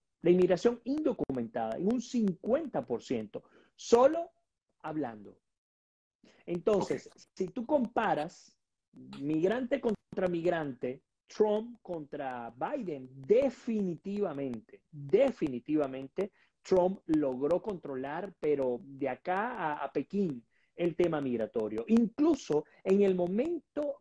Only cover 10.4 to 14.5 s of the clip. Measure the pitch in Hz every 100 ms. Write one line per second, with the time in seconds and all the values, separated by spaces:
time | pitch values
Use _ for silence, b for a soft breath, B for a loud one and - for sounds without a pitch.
10.4 | 170 170 147 123 123 135 _ _ _ -
11.4 | 214 214 233 233 - 170 147 147 135 123
12.4 | 117 120 170 294 185 143 127 135 135 220
13.4 | 277 - - 220 185 160 196 202 190 139
14.4 | 139